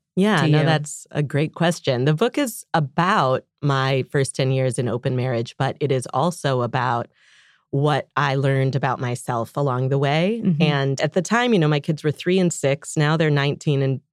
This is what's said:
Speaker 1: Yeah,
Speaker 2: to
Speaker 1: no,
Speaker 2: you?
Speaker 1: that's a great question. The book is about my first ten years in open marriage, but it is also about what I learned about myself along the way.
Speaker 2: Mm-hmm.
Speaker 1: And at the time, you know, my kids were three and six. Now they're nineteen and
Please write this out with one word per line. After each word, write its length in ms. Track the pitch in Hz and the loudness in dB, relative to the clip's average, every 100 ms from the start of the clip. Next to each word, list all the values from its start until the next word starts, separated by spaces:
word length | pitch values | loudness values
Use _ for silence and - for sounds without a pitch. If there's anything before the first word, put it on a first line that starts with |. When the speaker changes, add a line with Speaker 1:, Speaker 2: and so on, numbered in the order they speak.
| _ - | _ 0
Speaker 1:
Yeah, 280 | 208 175 | 2 4
Speaker 2:
to 40 | 139 | 4
Speaker 1:
no, 120 | 151 | 4
Speaker 2:
you? 60 | 156 | 4
Speaker 1:
that's 400 | 151 151 - - | 0 -2 -14 -8
a 100 | - | -4
great 320 | 139 143 151 | -2 -2 -2
question. 520 | - 170 165 - 120 139 | 0 0 0 -2 0 2
The 80 | |
book 240 | 151 240 294 | 2 0 0
is 280 | 262 - - | -2 -4 -4
about 720 | 170 139 - 180 208 131 131 - _ | -2 -2 -2 0 2 2 0 -4 _
my 440 | 147 135 135 135 123 | -2 0 0 -2 0
first 240 | 147 131 | -2 -2
ten 180 | - 131 | -2 0
years 280 | 131 131 120 | 0 0 -2
in 80 | 120 | -4
open 300 | 120 135 127 | -4 -2 -2
marriage, 380 | 127 117 120 - | -2 -2 -4 -4
but 180 | 135 - | -4 -2
it 100 | 139 | -2
is 160 | 131 - | -2 -2
also 480 | 127 170 - 143 127 | -2 -2 -2 -2 0
about 480 | 120 131 123 120 - _ _ _ _ _ _ | 0 -2 0 -2 -6 _ _ _ _ _ _
what 360 | 139 147 143 - 135 | 0 0 0 -2 -2
I 200 | 143 135 | 0 0
learned 420 | 135 135 135 127 | 0 2 0 0
about 240 | 135 120 | -2 -2
myself 560 | 123 123 - 117 113 143 | -4 -6 -4 -4 -4 -2
along 320 | 143 123 131 | -2 0 0
the 80 | 139 | 0
way. 440 | 139 156 185 233 | 0 0 0 0
Speaker 2:
Mm-hmm. 200 | 208 147 | 0 2
Speaker 1:
And 400 | 170 143 139 135 | 2 2 0 0
at 100 | 151 | 0
the 100 | 190 | -2
time, 300 | 165 233 247 | 0 0 2
you 80 | 202 | 2
know, 80 | 151 | 2
my 140 | 147 | 2
kids 200 | - 151 151 | -2 -2 -2
were 60 | |
three 280 | - 175 190 | -2 0 2
and 140 | 175 | 2
six. 420 | - 139 143 - 156 | 0 -2 -2 -4 0
Now 220 | 147 160 | 2 2
they're 120 | 156 | 2
nineteen 520 | 143 143 - 156 139 | 2 0 -2 0 0
and 180 | 135 131 - | 0 -2 -8